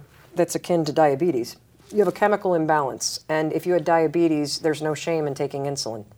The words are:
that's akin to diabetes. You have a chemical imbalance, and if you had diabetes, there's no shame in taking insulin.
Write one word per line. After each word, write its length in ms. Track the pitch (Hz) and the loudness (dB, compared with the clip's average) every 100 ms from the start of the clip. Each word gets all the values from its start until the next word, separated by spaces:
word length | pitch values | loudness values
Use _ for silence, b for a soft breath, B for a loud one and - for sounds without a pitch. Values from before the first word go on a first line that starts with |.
| - b b - | -10 b b -2
that's 200 | 170 165 | -2 -2
akin 300 | - 175 151 | -2 0 0
to 80 | |
diabetes. 640 | 147 156 139 180 135 117 - _ _ - | 4 4 4 0 0 -4 -10 _ _ -6
You 80 | 214 | 0
have 80 | 185 | 0
a 60 | |
chemical 400 | 180 208 202 196 | 2 2 2 2
imbalance, 680 | 175 156 156 135 113 - - - | 0 2 2 0 -4 -8 -8 -4
and 240 | 156 156 | -2 0
if 140 | 156 180 | -2 0
you 60 | |
had 100 | 180 | 0
diabetes, 760 | 160 165 160 165 170 151 143 - | 2 2 2 2 2 2 -2 -2
there's 220 | 165 147 | -2 -2
no 120 | 156 | -2
shame 340 | 147 - 165 147 | -4 -2 -2 -2
in 60 | 135 | -4
taking 280 | 143 143 | -6 -4
insulin. 420 | 139 139 113 110 104 | -6 -6 -8 -10 -14